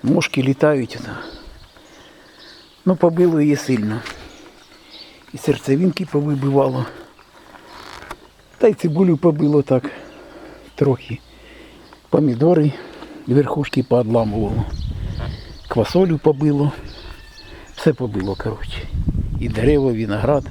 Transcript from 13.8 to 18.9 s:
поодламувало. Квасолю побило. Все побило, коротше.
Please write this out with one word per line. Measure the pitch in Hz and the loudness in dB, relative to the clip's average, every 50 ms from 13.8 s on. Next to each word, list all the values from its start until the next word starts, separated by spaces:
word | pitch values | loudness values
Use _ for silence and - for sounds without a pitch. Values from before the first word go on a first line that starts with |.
| 127 | 0
поодламувало. | - 123 123 120 107 113 117 113 107 101 110 107 101 113 110 107 - - - - - - - - - - - - - - - - - - - - | 2 2 2 2 2 2 2 2 0 0 -2 -2 -2 -2 -2 -4 -4 -6 -8 -6 -6 -6 -6 -6 -6 -6 -6 -6 -8 -8 -10 -14 -16 -18 -18 -12
Квасолю | - - - 107 - - 175 190 180 160 | -4 0 0 0 2 2 2 4 4 2
побило. | 143 - 156 147 135 151 151 143 143 147 147 - - - - - - - - - - - - - - - - - - - - - | 2 2 2 2 4 2 2 2 2 0 0 -2 -6 -14 -16 -16 -14 -16 -16 -16 -18 -20 -20 -20 -20 -20 -20 -20 -20 -20 -20 -16
Все | - - 170 139 | 0 0 0 0
побило, | - 127 117 107 98 95 98 95 | 0 -4 -6 -4 -4 -4 -4 -6
коротше. | - - 107 107 - - - - - - - | -4 -4 -6 -6 -6 -8 -10 -10 -10 -10 -6